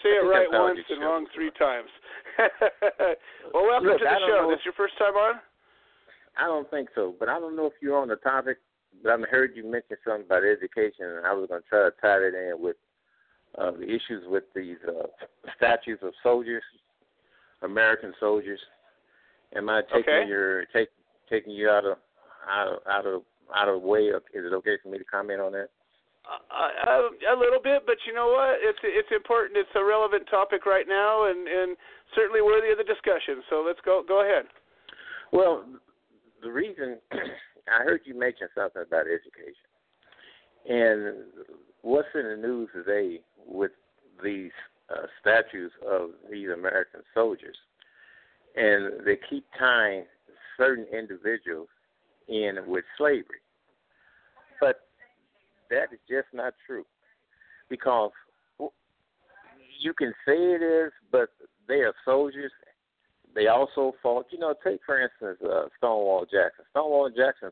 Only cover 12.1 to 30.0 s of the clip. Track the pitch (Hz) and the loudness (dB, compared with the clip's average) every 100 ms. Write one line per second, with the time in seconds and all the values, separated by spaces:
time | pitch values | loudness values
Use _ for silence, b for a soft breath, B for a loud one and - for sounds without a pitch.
12.1 | 98 95 92 90 82 87 - _ _ _ | 4 2 -2 -6 -4 -4 -6 _ _ _
13.1 | _ _ _ _ - 90 87 95 117 - | _ _ _ _ -6 -6 -6 -6 -6 -6
14.1 | 107 90 95 98 98 90 85 85 85 - | -10 -4 -4 -4 -10 -12 -10 -8 -6 -8
15.1 | - - _ - - 117 117 120 107 92 | -10 -20 _ -18 -2 2 2 -2 -10 -10
16.1 | - 123 120 117 117 - _ _ _ _ | -4 0 0 0 -8 -10 _ _ _ _
17.1 | _ b b b b 92 107 110 110 101 | _ b b b b -4 2 4 2 -4
18.1 | 90 107 104 98 98 - _ _ _ b | -4 0 0 -2 -10 -14 _ _ _ b
19.1 | b b b _ 104 107 110 104 120 117 | b b b _ -6 -2 -2 0 0 2
20.1 | 156 104 101 95 95 87 117 110 _ _ | 2 0 -2 0 -2 -2 -2 -2 _ _
21.1 | _ _ 110 104 104 104 104 98 92 _ | _ _ -4 -4 -2 2 4 2 -4 _
22.1 | _ _ - 95 101 95 92 98 101 98 | _ _ -16 -6 -2 -2 -6 -4 -4 -2
23.1 | 92 - _ - 98 101 95 92 107 107 | -6 -8 _ -6 0 0 0 2 2 2
24.1 | 95 - 101 87 92 107 101 95 98 92 | 0 -6 -10 -6 -4 -2 -4 -6 -14 -8
25.1 | 101 104 98 98 98 101 _ _ _ _ | -8 -6 -6 -6 -6 -10 _ _ _ _
26.1 | _ - - - - 160 - - 262 233 | _ -16 -16 -10 -4 -4 -2 2 2 2
27.1 | - 202 254 240 254 262 277 247 220 233 | -2 0 2 4 2 2 0 2 -2 -4
28.1 | 233 240 254 269 - 214 214 214 196 208 | -2 2 2 2 2 0 0 -2 -2 0
29.1 | 214 - 233 196 202 190 202 196 214 | -4 0 0 2 -2 0 0 2 2